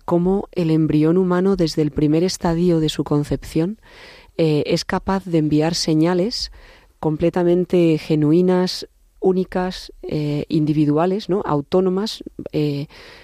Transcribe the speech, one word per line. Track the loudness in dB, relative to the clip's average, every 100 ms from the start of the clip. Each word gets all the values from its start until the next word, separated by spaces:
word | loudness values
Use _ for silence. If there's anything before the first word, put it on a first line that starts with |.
| 0
cómo | 0 2 0 -2
el | -4 0
embrión | 2 2 2 4 2
humano | 2 2 2 2
desde | 0 0
el | -2
primer | 0 2 2
estadio | 0 -2 -2 0 2 2
de | 0
su | -2
concepción, | -2 -2 -2 -4 -4 -2 -2 -4 -16 -20 -20 -20 -10 -2
eh, | 0 0 0
es | -2 -2
capaz | -6 -2 -4 0
de | 0
enviar | 2 2 0 -2
señales | 0 2 2 0 -2 -4 -10 -14 -20 -20 _ _
completamente | -4 0 0 2 2 2 2 2 4 2
genuinas, | 0 0 4 4 4 2 0 -4 -14 _ _ -4
únicas, | 0 0 -2 -4 -6 -8 -14 -16
eh, | -8 -4 -4 -4 -2
individuales, | 0 0 2 2 2 0 -2 -2
¿no? | -4 -2
Autónomas, | -4 0 0 0 0 -4 -8 -14 -14 -8
eh, | -4 -2 -4 -8 -14 -20 -20